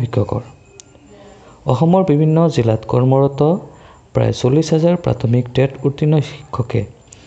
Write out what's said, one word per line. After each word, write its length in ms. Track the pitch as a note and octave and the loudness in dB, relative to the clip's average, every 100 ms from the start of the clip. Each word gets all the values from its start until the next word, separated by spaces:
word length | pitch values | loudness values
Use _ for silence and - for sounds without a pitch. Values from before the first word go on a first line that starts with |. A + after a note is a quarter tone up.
শিক্ষকৰ। 400 | A#2+ - G#2 G#2 - - - - - - - - - - - - - | 0 -2 -2 -6 -8 -20 -20 -20 -20 -20 -20 -20 -20 -20 -20 -10 -2
অসমৰ 280 | B2 E3 F#3 F#3 | 2 4 2 2
বিভিন্ন 260 | D3 D#3 D#3 E3 - | 2 2 2 2 2
জিলাত 260 | A2+ A2 - | 0 0 0
কৰ্মৰত 500 | B2 C3 C3+ C#3 C#3 D3 G3 - - - - _ | 0 2 2 2 2 0 0 -4 -20 -20 -20 _
প্ৰায় 200 | B2 A2+ A2 | -2 -2 0
চল্লিছ 260 | B2 D3 D#3 D#3+ | 0 0 0 0
হাজাৰ 200 | E3 F3 D3+ | 2 0 -2
প্ৰাথমিক 380 | A#2+ A#2 A#2+ A#2+ C3 | -2 0 -2 0 0
টেট 160 | C3+ - C#3+ | -2 -2 -4
উত্তীৰ্ণ 260 | C#3+ D3+ D#3 - | -2 0 0 -2
শিক্ষকে 520 | - - - - - G2+ - - - | -10 -12 -8 -4 -4 -6 -12 -20 -20